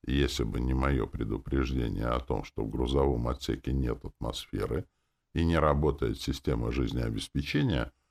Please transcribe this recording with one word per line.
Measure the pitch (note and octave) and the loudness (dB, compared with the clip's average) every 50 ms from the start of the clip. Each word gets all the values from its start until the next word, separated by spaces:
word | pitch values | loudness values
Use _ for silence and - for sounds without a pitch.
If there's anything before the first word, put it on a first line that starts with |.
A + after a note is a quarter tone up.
| - | 0
Если | - C2 C#2 C#2 B1 - - B1 | 0 2 2 2 2 2 -2 -2
бы | A1 - A#1 | -2 -2 -2
не | B1 B1+ C2 | 0 0 2
мое | C2 C2 C#2 C#2 B1+ G#1 | 2 2 2 2 2 0
предупреждение | - - - A1+ G#1 G#1+ G#1 - - - C2+ C2 B1 B1+ B1+ A#1+ A1 G1+ G1+ G#1+ | -2 -2 -6 -4 -2 -4 -4 -2 0 0 0 0 0 0 0 0 -2 -2 -2 -2
о | A#1 A#1+ B1 | 0 -2 -2
том, | A#1+ - A#1+ G1+ G1+ | -2 -2 -4 -4 -4
что | - _ - G#1+ | -6 _ -6 -6
в | A1 | -4
грузовом | G#1 A#1 B1+ B1 C2+ C#2 C#2 C#2 C2 A#1 A#1 | -2 -2 0 2 4 4 4 4 4 2 0
отсеке | A#1+ A#1+ - - - A1+ - - B1+ C2 | -2 -2 -2 -2 -4 -4 -2 -2 0 0
нет | C2+ B1+ A#1+ A1 - - | 0 2 0 -2 -4 -6
атмосферы | - - _ - A1+ - - - - - G2 G2 - - F2+ - _ _ _ _ _ _ _ _ _ _ | -14 -10 _ -6 -6 -6 -6 -10 -6 -4 -4 -2 -2 -2 -4 -4 _ _ _ _ _ _ _ _ _ _
и | D2+ F2 | 0 2
не | E2 E2+ D#2+ | 4 4 4
работает | D2 D2+ C#2+ C#2+ D2+ D2+ C2+ - - A1+ A1 - | 6 4 4 4 4 2 2 0 -2 -4 -2 -4
система | - - - - - - C2 A1+ A1+ A1+ | -4 -4 -6 -2 0 -2 0 0 0 -2
жизнеобеспечения, | A#1 C2 B1+ - - A#1+ A#1+ A1+ A1 - - - _ C#2+ C#2+ - - D3 C#3+ B2+ F2 B1+ A1+ - _ _ _ _ | 0 0 0 0 0 -2 -2 -2 -4 -4 -8 -4 _ -4 -4 0 0 0 2 2 2 0 0 -4 _ _ _ _